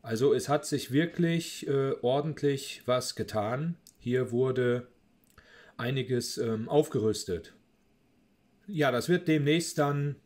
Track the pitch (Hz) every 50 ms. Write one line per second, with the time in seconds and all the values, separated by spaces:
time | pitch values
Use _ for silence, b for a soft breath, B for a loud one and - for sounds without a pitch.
0 | - 113 113 110 127 143 143 127 - - 143 151 - - 151 131 - - 120 143
1 | 165 165 - - 175 165 170 170 165 - - - - - 139 139 135 135 135 -
2 | - 120 135 143 147 156 143 - - 143 139 135 - - - - - - 127 127
3 | 123 - - - 107 - - 110 101 107 123 135 156 170 170 - _ - _ _
4 | - 120 123 127 123 110 117 120 131 131 123 123 123 123 120 123 120 - _ _
5 | _ _ _ _ _ _ _ B B B B B B B B B 117 120 135 135
6 | 123 107 127 120 120 - - - 120 113 113 107 113 120 - 143 151 - - 131
7 | 107 110 104 - - - 90 82 - - - _ _ _ _ _ _ _ _ _
8 | _ _ _ _ _ _ _ _ _ _ _ _ _ - 208 156 147 135 123 120
9 | 113 - 175 180 180 - 160 151 143 143 151 165 165 - - - 147 143 143 143
10 | 143 143 139 - _